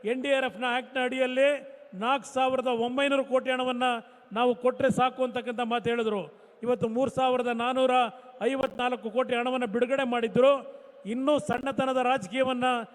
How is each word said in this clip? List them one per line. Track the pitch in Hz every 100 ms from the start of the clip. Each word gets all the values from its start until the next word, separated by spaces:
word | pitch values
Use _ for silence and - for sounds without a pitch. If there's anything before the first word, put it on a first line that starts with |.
| 202
ಎನ್ | 254
ಡಿ | 277 269
ಆರ್ | 262
ಎಫ್ನ | 185 247
ಆ್ಯಕ್ಟ್ನ | 240 - 269 254
ಅಡಿಯಲ್ಲಿ | 262 254 254 277 285 - - - 185
ನಾಲ್ಕು | 226 269 -
ಸಾವಿರದ | 254 262 262 254 233 240
ಒಂಬೈನೂರು | 254 277 277 269
ಕೋಟಿ | 254 262
ಹಣವನ್ನು | 254 254 247 254 233 - - - 214
ನಾವು | 247 247
ಕೊಟ್ಟರೆ | 247 254 262 208
ಸಾಕು | 254 254 254
ಅಂತಕ್ಕಂಥ | 240 233 233 233
ಮಾತು | 240 233
ಹೇಳಿದ್ರು. | 240 220 208 151 - - -
ಇವತ್ತು | 233 240 233 226
ಮೂರು | 269 -
ಸಾವಿರದ | 262 254 240 233
ನಾನ್ನೂರ | 240 254 262 254 233 - - - 233
ಐವತ್ನಾಲ್ಕು | 269 262 - 247 247 214 220
ಕೋಟಿ | 240 240
ಹಣವನ್ನು | 247 254 240
ಬಿಡುಗಡೆ | 226 240 269 254
ಮಾಡಿದ್ರು. | 240 226 240 269 277 - - - - 196
ಇನ್ನೂ | 240 269 294 -
ಸಣ್ಣತನದ | 254 262 277 262 254 247
ರಾಜಕೀಯವನ್ನು | 262 180 247 262 247 254 240 220